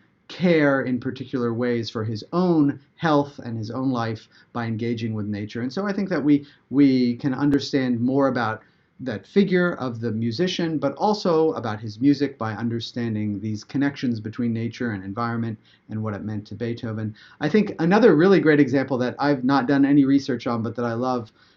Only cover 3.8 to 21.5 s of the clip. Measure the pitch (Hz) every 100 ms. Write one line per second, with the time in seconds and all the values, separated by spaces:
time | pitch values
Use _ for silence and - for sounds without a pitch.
3.8 | 131 123 113 113 - _ _ 120 113 110
4.8 | 117 113 117 107 104 101 107 117 127 190
5.8 | 202 202 190 165 143 143 - _ _ 131
6.8 | 139 131 123 120 143 127 143 143 139 143
7.8 | 127 117 120 139 135 123 110 107 - _
8.8 | _ _ 127 107 - 202 180 180 175 -
9.8 | 127 113 117 110 117 110 180 - 165 151
10.8 | 143 - 202 208 185 160 160 156 117 104
11.8 | 113 104 139 143 139 - 110 104 117 117
12.8 | - 123 117 107 107 101 110 107 - 135
13.8 | 139 139 131 113 107 110 120 113 117 -
14.8 | 120 101 95 101 117 117 117 110 _ _
15.8 | - 110 107 98 107 104 104 101 117 117
16.8 | 117 110 110 - - - 151 214 - -
17.8 | 165 208 220 151 185 180 147 147 139 135
18.8 | 131 127 123 110 143 135 127 139 123 139
19.8 | 139 143 135 139 139 120 127 117 113 107
20.8 | 120 117 127 123 107 _ _